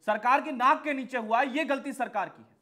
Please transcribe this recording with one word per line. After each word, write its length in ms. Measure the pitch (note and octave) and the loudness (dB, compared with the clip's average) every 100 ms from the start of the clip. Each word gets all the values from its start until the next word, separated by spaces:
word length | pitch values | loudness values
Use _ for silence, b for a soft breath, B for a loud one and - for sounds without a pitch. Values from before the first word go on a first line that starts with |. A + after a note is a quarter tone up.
| - | -2
सरकार 340 | G#3+ A#3+ C#4 | 0 2 2
की 120 | D4+ | 2
नाक 300 | C4 B3 D#4 | 2 4 4
के 80 | D4+ | 0
नीचे 240 | C4+ C4 B3 | -6 -4 -6
हुआ 220 | A3 A3+ | 0 2
है, 80 | C#4 | 2
ये 160 | B3 | 0
गलती 280 | D#4 C4+ C#4 | -2 -2 -4
सरकार 340 | B3 A#3 G#3 E3+ | -6 -4 -4 -6
की 140 | - | -8
है। 80 | A2 _ | -20 _